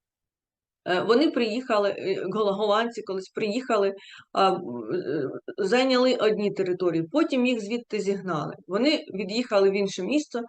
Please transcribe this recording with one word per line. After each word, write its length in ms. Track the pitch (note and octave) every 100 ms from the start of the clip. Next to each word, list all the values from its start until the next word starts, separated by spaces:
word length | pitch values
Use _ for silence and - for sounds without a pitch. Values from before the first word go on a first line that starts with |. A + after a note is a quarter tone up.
| _ _ _ _ _ _ _ _ -
е, 160 | F3+
вони 300 | G3 B3+ D#4
приїхали, 580 | B3+ A3 A3+ B3+ G#3 G3+
е, 340 | - D3 F#3+ F3+
гол-, 200 | G#3+ G3+
голландці 480 | G3 G#3+ G#3 A#3 A3+
колись 280 | - F#3+ F#3+
приїхали, 640 | - G#3 A3+ B3+ A3 G3 G3 - - -
а, 180 | - F#3+
е, 60 | F3+ - A#2+ A2 F3+ - D3+ - - - -
зайняли 580 | F#3+ A#3+ C4 B3+ B3+ -
одні 360 | G#3+ G3+ G#3
території, 520 | G3 F3+ F3+ F3+ E3
потім 420 | D#3+ D4 E4 C4 B3
їх 160 | A#3
звідти 380 | G3+ A#3+ - G#3+
зігнали. 540 | F#3+ G3 F#3+ D#3 D#3 - -
Вони 380 | G3 C#4 D#4 -
від'їхали 560 | F#3 F#3+ A3 A#3+ G3+ G3
в 40 |
інше 300 | G3 G3 F#3
місто, 380 | F#3 D4 D4 A#3+